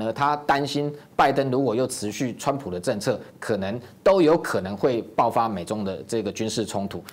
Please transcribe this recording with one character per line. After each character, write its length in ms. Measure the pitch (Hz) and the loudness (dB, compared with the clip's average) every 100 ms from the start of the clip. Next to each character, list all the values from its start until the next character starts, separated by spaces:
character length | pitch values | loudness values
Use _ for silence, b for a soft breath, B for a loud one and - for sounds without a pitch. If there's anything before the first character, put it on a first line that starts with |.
而 80 | 110 | -2
他 240 | 117 143 147 | 0 0 0
担 320 | 147 143 143 | 0 0 0
心 260 | 147 147 147 B - | -2 -2 -6 B 2
拜 160 | 147 | 4
登 180 | 135 135 | 4 2
如 140 | 127 | 2
果 100 | 135 | 2
又 140 | 110 127 | 2 0
持 240 | - 104 | -2 -6
续 240 | 101 127 101 | -2 -4 -2
川 200 | - 135 | -2 -2
普 120 | 92 | -4
的 80 | 90 | -6
政 220 | 110 107 | -2 -2
策， 180 | 131 104 B - | 0 -2 B -12
可 160 | - 104 | -4 -2
能 240 | 95 117 B B | -2 -6 B B
都 180 | - 190 | 4 6
有 160 | 151 165 | 6 4
可 220 | - 104 | 2 -2
能 160 | 92 101 | -2 0
会 260 | 143 117 - - | 0 0 -4 0
爆 140 | 117 | 2
发 180 | 120 113 | 2 0
美 160 | 95 | -2
中 220 | 85 107 98 | -6 -4 -4
的 180 | 87 - | -6 -4
这 160 | 117 | -2
个 80 | 104 | -2
军 200 | 92 113 | -4 -4
事 160 | 117 101 | -2 -2
冲 200 | 101 98 | -2 -4
突。 160 | 90 - | -8 -12